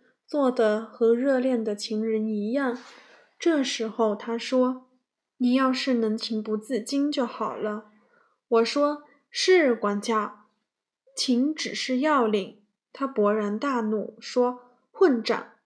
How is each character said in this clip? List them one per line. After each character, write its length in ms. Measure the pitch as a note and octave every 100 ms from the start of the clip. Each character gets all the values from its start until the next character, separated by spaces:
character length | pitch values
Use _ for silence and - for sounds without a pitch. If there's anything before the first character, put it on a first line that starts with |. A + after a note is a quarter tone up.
| _ _ -
做 240 | D4 C4
得 360 | B3+ A3 G#3+ A3+
和 280 | - A3+
热 240 | A#3 C#4 C4
恋 240 | B3+ A#3+
的 140 | A3 G3+
情 260 | - G#3+
人 240 | A3 A3 A3
一 260 | G#3+ G#3
样。 260 | C4+ C4 B3 - - - - _ -
这 240 | F4 D4+
时 240 | B3+ - A3
候 300 | A3 A3 G3+
他 220 | A#3 A#3
说 500 | - C4 B3+ B3+ _ _ _ _ _ -
：“你 160 | B3
要 180 | C4 C4
是 220 | B3+ C4+
能 240 | A#3+ A3 A3
情 260 | - G#3+
不 140 | G#3+ G#3+
自 240 | - A#3+
禁 320 | A#3 C#4 D4
就 140 | D4 A#3
好 280 | - G3
了。” 360 | A2 G#3+ G#3+ - _ _ _ _ _ -
我 160 | A3+
说 380 | A#3 C#4+ D4 D4 - _ _
：“是， 460 | - - F#4 C#4
管 260 | A3+ G#3 G3+
教， 460 | A3 G#3+ G#3 - _ _ _ _ _ _ _
情 400 | - - A#3+ C#4+
只 200 | D#4 -
是 240 | - - B3+
要 280 | D4+ C#4+ A3+
领。” 380 | G#3 F#3 - _ _ _
他 160 | - C4+
勃 220 | B3 G3+
然 300 | G#3+ G#3 G#3+
大 240 | C#4+ B3
怒， 340 | G#3+ G#3+ G3+ -
说 520 | - B3+ B3 B3 - _ _
：“混 320 | - F#4 A#3+
账！ 300 | G#3+ G#3+ - _